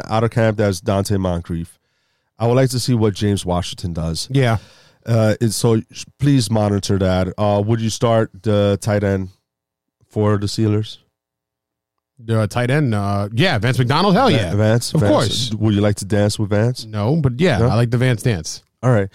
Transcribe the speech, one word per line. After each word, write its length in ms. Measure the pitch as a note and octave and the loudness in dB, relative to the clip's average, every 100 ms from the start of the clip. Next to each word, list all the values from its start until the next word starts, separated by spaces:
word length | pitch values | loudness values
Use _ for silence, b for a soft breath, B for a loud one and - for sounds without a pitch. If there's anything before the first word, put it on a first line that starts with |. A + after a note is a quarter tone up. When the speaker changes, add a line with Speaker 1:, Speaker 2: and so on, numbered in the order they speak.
| - | -2
Speaker 1:
out 180 | A2 | -2
of 80 | A2+ | 0
camp 260 | B2 A2+ G#2+ | 2 0 2
that's 220 | G#2 F2+ | 0 -2
Dante 380 | - G2 G2+ G2+ | -2 0 0 -2
Moncrief. 600 | F#2 F2 E2+ E2+ E2+ _ _ _ _ _ _ - | -2 -4 -6 -8 -8 _ _ _ _ _ _ -4
I 100 | A#2 | 0
would 60 | B2 | 2
like 140 | C3+ | 0
to 100 | B2 | -2
see 140 | - | -2
what 200 | A#2+ A2 F#2+ | 0 0 0
James 300 | G#2 G2 F2+ | -2 -2 -2
Washington 460 | F2 - - F2+ | -4 -4 -8 -8
does. 380 | E2+ E2 D#2+ - | -6 -6 -6 -4
Speaker 2:
Yeah. 260 | C3+ B2 G#2+ B B B B - | 0 0 0 B B B B -2
Speaker 1:
Uh, 300 | A2+ A2 G#2 | 2 2 2
and 120 | A#2 | -2
so 260 | - A#2+ A2+ - | 0 0 0 -2
sh-, 140 | - - - | -14 -18 -4
please 300 | C#3+ C#3 G#2 | 0 2 2
monitor 480 | A2 G#2 G2+ - G2 | 0 0 0 0 0
that. 360 | F#2+ F#2 F#2 - | 2 0 -2 -2
Uh, 240 | G#2 G2+ G2+ | 0 0 0
would 160 | A2+ | 0
you 80 | A2+ | -2
start 420 | - A#2+ A2+ A2+ F#2+ | -2 2 2 0 -4
the 340 | A2 G#2 G2+ G2 | -2 2 2 0
tight 220 | G#2+ G#2 | 0 0
end 260 | G2+ G2 F#2 - _ _ _ _ _ _ _ | 0 -2 -4 -14 _ _ _ _ _ _ _
for 300 | A2 G#2 G2+ | -2 0 0
the 80 | G2+ | -2
Steelers? 520 | - G#2+ G#2 G#2+ - _ _ _ _ _ _ _ _ _ _ _ _ | -2 0 0 -4 -10 _ _ _ _ _ _ _ _ _ _ _ _
Speaker 2:
The 280 | A2+ A2+ G#2 | -2 0 0
tight 220 | A#2+ B2 | 0 0
end, 240 | D3 C#3 G#2 | 0 0 0
uh, 340 | G2+ G2+ G2+ | -2 -2 -2
yeah, 240 | A2+ F#3 B2 | 0 0 2
Vance 180 | A#2+ B2 | 0 0
McDonald. 340 | B2 D3 G3+ | 0 2 2
Hell 140 | F3+ - | 4 4
Speaker 1:
Va-, 40 | A#2+ | 2
Speaker 2:
yeah, 200 | F2+ G2+ | 0 0
Speaker 1:
Vance, 380 | A2 A#2 - | 2 2 0
Speaker 2:
of 80 | D#3+ | 0
Speaker 1:
Vance. 100 | - | 2
Speaker 2:
course. 420 | C#4+ G#2+ G2 B2 | 2 2 -2 -4
Speaker 1:
Would 200 | G#2+ A2 | -2 0
you 80 | G2+ | 2
like 140 | G#2 G2+ | 2 0
to 80 | F#2+ | -2
dance 320 | G#2 G#2 - | 0 0 0
with 100 | G#2 | -2
Vance? 360 | G#2 A#2 B2+ A2+ | 0 0 -4 -8
Speaker 2:
No, 300 | G#2+ G#2 E3 | -4 -2 0
but 240 | C3+ A#2+ | 0 0
yeah, 200 | F3 A2 | 0 2
Speaker 1:
No? 80 | A#2 | 2
Speaker 2:
I 60 | G#2+ | 2
like 160 | A#2 | 0
the 60 | A#2+ | 0
Vance 260 | B2+ A#2 | 0 0
dance. 400 | - F#2+ - - _ _ | -2 -4 -6 -14 _ _
Speaker 1:
All 80 | B2 | 0
right, 180 | A2 G2 | 2 0